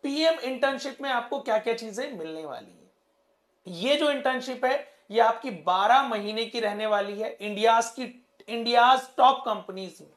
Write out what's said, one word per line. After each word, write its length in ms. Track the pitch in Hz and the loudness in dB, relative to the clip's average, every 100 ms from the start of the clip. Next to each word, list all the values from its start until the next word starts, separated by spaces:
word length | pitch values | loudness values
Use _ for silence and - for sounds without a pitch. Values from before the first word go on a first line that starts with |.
पीएम 360 | 277 285 320 320 | -4 0 2 0
इंटर्नशिप 580 | 247 254 269 262 269 - | -4 -2 -2 -2 -8 -10
में 100 | 277 | -4
आपको 300 | 247 240 269 | -4 -2 -8
क्या-क्या 340 | - 220 214 | 0 -2 0
चीजें 440 | 233 226 202 302 226 | -4 -6 -8 -8 -8
मिलने 260 | 160 160 | -10 -10
वाली 260 | 156 117 101 | -10 -12 -16
हैं। 100 | 87 _ _ _ _ _ _ _ _ - | -20 _ _ _ _ _ _ _ _ -14
ये 300 | 170 226 294 | -6 0 2
जो 140 | 302 | 2
इंटर्नशिप 540 | 277 262 254 247 247 | 0 -2 -2 -6 -4
है, 280 | 254 277 - _ _ | -2 -2 -4 _ _
ये 100 | 214 | 2
आपकी 300 | 226 226 269 | 2 2 -6
बारह 520 | 190 156 185 208 254 | -6 0 2 6 4
महीने 420 | 262 220 202 214 | 4 -4 -4 -6
की 160 | 226 240 | -6 -4
रहने 260 | 220 202 214 | -4 -2 0
वाली 320 | 208 202 202 | 0 0 -6
है 160 | 220 - | -8 -8
इंडियाज 500 | 208 202 220 226 233 | -8 2 4 4 2
की, 360 | - 247 - _ _ - | -6 -10 -12 _ _ -10
इंडियाज 540 | 233 233 240 240 262 - - | -6 2 6 6 6 2 4
टॉप 260 | 262 262 - | 4 4 -2
कंपनीज 520 | 202 180 190 190 - | -6 -6 -12 -12 -14
में। 120 | 151 | -20